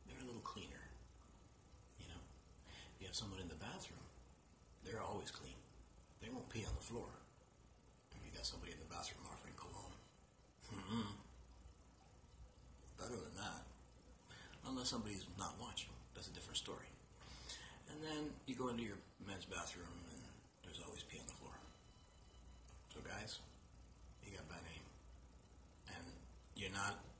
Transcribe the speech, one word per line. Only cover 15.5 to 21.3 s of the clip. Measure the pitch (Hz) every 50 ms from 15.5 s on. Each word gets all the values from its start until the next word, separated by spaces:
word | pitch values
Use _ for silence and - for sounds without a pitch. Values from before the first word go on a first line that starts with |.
| 76 -
watching. | - - - - - - - - - - -
That's | - - -
a | -
different | - - - -
story. | - - - - - - - - - - - - - - - - - - - - - - - - - - - 156
And | 151 156
then | 156 151 151 151 147 120 - -
you | - 127
go | 120 127 123
into | 117 117 117
your | 107 - - - - - - 117
men's | - - - -
bathroom | - - - - - - - - - - - - -
and | - - - - - - - - - - -
there's | - - - -
always | - - - -
pee | - - -
on | -
the | -